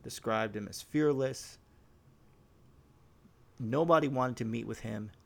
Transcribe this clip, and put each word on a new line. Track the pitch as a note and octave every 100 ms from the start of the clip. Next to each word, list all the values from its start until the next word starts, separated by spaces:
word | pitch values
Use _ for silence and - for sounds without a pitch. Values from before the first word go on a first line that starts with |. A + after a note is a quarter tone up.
described | B2 - A#2 A2 A2
him | G#2 G2+
as | F#2
fearless. | - D3+ D3+ C3+ C3+ C3 - - - - - - - - - - - - - - - - - - - - - -
Nobody | A2+ C3+ E3+ D#3+ D3
wanted | B2+ B2+ A#2+
to |
meet | A2+ A#2
with | A2+ A2+
him | A2+ A2 G#2+ -